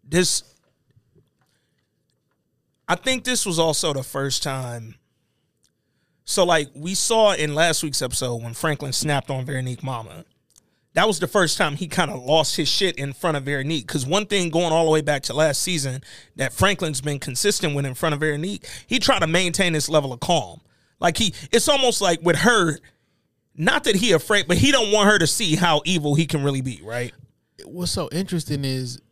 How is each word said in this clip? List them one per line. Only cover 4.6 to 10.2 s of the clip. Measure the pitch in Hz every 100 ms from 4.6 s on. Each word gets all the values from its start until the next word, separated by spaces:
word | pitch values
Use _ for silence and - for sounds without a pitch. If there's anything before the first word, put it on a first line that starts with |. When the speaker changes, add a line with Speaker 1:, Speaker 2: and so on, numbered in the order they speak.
| 127 120 113 120 _ _ _ _ _ _ _ _ _ _ _ _
Speaker 1:
So, | - -
like, | 175 165 143
we | 131 160
saw | 190 - 226 214
in | 180 151
last | 143 170 156
week's | 160 135
episode | 127 120 127 117
when | 117
Franklin | 113 160 147 139
snapped | 131 151 139 -
on | 135
Veronique | 127 135 127 120
mama. | 131 123 104 -